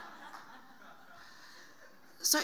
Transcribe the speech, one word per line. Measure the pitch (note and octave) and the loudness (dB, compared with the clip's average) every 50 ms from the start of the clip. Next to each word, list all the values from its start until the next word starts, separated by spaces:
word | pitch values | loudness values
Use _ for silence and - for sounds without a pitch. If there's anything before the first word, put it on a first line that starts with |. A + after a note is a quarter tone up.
| - - - - - - - - - - - - - - - - - - - - - - - - - - - - - - - - - - - - - - - - - - - - | -8 -10 -10 -10 -10 -10 -10 -10 -12 -12 -14 -14 -14 -14 -14 -14 -14 -14 -14 -14 -14 -14 -14 -14 -14 -14 -14 -14 -14 -14 -14 -14 -14 -14 -16 -16 -16 -16 -16 -16 -16 -16 -4 4
So | - - - D4+ | 8 10 10 10